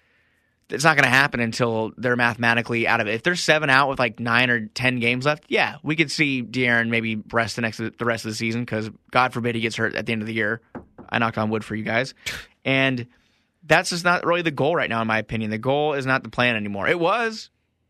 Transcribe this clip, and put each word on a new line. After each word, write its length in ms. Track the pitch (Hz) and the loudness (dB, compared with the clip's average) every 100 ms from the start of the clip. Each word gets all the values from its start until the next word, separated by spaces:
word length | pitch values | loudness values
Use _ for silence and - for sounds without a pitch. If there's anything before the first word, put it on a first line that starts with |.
| _ _ _ _ _ _ _ | _ _ _ _ _ _ _
it's 140 | - | 2
not 120 | 160 147 | 4 4
gonna 100 | 131 | 4
happen 300 | 131 143 123 | 4 4 0
until 520 | 113 - 120 110 110 - | -2 0 0 0 -4 -4
they're 200 | 123 123 | -2 2
mathematically 720 | 120 113 120 117 113 117 98 | 0 2 2 2 0 0 2
out 120 | 117 | 2
of 60 | 107 | 0
it. 80 | |
If 80 | 110 | -2
they're 140 | 175 180 | -2 -2
seven 340 | - 156 151 | 2 2 4
out 180 | 131 139 | 4 4
with, 100 | 131 | 2
like, 180 | 120 107 | -2 -2
nine 320 | 117 117 127 | 0 2 4
or 160 | 120 107 | 0 -2
ten 320 | - 127 127 | -2 -2 2
games 260 | 117 123 139 | 0 0 0
left, 180 | 151 _ | -2 _
yeah, 280 | 220 135 - | 0 0 -2
we 120 | 139 | -4
could 160 | 160 143 | -2 -2
see 320 | - 147 131 | 0 0 0
De'Aaron 460 | 110 123 123 117 117 | -4 -2 2 2 2
maybe 340 | 117 113 110 - | 0 -2 -6 -2
rest 240 | 117 113 - | -2 -2 -2
the 60 | |
next, 140 | 113 107 | -6 -4
the 140 | 110 - | -8 -4
rest 200 | 117 113 | -2 -2
of 60 | 110 | -4
the 20 | |
season, 320 | 107 113 117 120 | -4 -2 -2 -4
'cause 240 | 110 107 - _ | -4 -6 -10 _
God 200 | 123 127 | 2 2
forbid 220 | 123 117 | 0 -4
he 60 | 117 | -2
gets 160 | 113 107 | -2 -2
hurt 180 | 113 | -2
at 120 | - 107 | -2 -4
the 60 | |
end 100 | 113 | -4
of 40 | 107 | -4
the 80 | |
year. 260 | 113 104 113 - - - - - | -2 -2 -4 -8 -18 -18 -20 -6
I 100 | 117 | -2
knock 200 | 113 110 | 0 0
on 120 | 107 | -2
wood 140 | 110 | -2
for 120 | - 107 | -4 -8
you 80 | |
guys. 300 | 107 113 127 - - - - _ | -2 -2 -2 -8 -12 -12 -14 _
And 420 | 131 135 135 127 120 _ _ _ _ _ | 0 2 2 0 -8 _ _ _ _ _
that's 260 | 151 160 185 | 2 2 4
just 140 | 175 | -2
not 200 | 175 175 156 | 0 2 2
really 160 | 175 | 0
the 80 | 165 | 0
goal 240 | 135 160 | 0 0
right 160 | 170 101 | 2 0
now, 100 | 113 | -2
in 60 | 113 | 0
my 100 | 110 | 0
opinion. 320 | 110 113 110 | -2 -4 -4
The 60 | 110 | -2
goal 360 | 120 143 151 | 0 0 0
is 100 | 139 131 | -2 0
not 160 | 131 | -2
the 40 | 120 | -2
plan 260 | - 123 110 | 0 2 2
anymore. 320 | 104 101 95 | -4 -2 0
It 100 | 175 | 2
was 520 | 170 226 226 220 - _ _ _ | 2 2 0 -6 -14 _ _ _